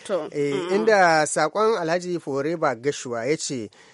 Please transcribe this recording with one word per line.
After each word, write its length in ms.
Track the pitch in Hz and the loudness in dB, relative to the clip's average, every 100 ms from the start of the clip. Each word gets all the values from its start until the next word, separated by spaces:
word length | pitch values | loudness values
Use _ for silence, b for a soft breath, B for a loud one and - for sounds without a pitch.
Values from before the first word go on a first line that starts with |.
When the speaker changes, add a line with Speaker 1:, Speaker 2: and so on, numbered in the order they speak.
| - | -6
Speaker 1:
to. 240 | 185 151 | -4 -4
Speaker 2:
Eh, 220 | 147 143 | -4 -2
Speaker 1:
Mm. 160 | 139 175 | -2 0
Speaker 2:
inda 520 | 196 220 208 175 160 151 | 0 4 6 6 4 2
saƙon 480 | 165 156 196 220 214 | 0 0 2 2 2
Alhaji 400 | 160 180 180 170 | 0 -2 -2 -6
Foreba 520 | 151 135 143 170 156 117 | -4 -4 -2 0 0 0
Gashuwa 480 | 139 - 127 117 120 | -2 -4 -6 -4 -2
ya 60 | 156 | -2
ce, 340 | - 135 107 b b | -2 -8 -8 b b